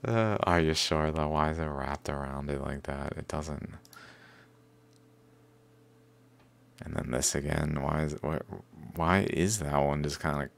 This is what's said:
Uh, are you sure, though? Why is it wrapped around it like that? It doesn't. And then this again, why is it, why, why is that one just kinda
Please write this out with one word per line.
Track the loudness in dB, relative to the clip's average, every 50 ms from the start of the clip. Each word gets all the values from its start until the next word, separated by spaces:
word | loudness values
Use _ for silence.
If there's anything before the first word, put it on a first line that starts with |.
Uh, | -2 0 2 2 2 2 2 2 4
are | 4 6 6
you | 6 4 4
sure, | 2 2 2 2 2 2 2
though? | 2 0 0
Why | 2 2 2 2 2
is | 0 -2
it | -2
wrapped | -4 -4 -4 -4 -4 -6 -6 -6
around | -6 -6 -4 -6 -6 -6 -6 -4 -4
it | -4 -4
like | -4 -4 -6 -6 -6
that? | -8 -6 -6 -6 -6 -6
It | -8 -8
doesn't. | -6 -6 -6 -6 -6 -8 -8 -8 -12 -14 -16 -18 -20 -20 -20 -20 -20 -20 -20 -20 -20 -20 -20 -20 -20 -20 -20 -20 _ _ -20 _ -20 -20 -20 -20 -20 -20 _ -20 -20 -20 -20 -20 -20 _ _ _ _ -20 -20 -20 _ -20 -20 -20 -20 -20 _ -20 -20 _ _ -20 -20 _ -20 -20 -20 -18 -14 -12
And | -6 -4
then | -4 -4 -2
this | -2 0 0 2 0
again, | 0 0 2 2 2 2 2 0 0
why | 0 0 2 2 0
is | 0 -2
it, | -2 -2
why, | -2 -2 -2 -4 -6 -12 -14 -14 -16 -20 -18 -18 -12 -4
why | 0 4 4 6 4 4 2
is | 2 2 2 2 2 0
that | 0 2 2
one | 4 4 4 2 0
just | 0 -2 -4 -2
kinda | -2 -2 0 0 -4 -6 _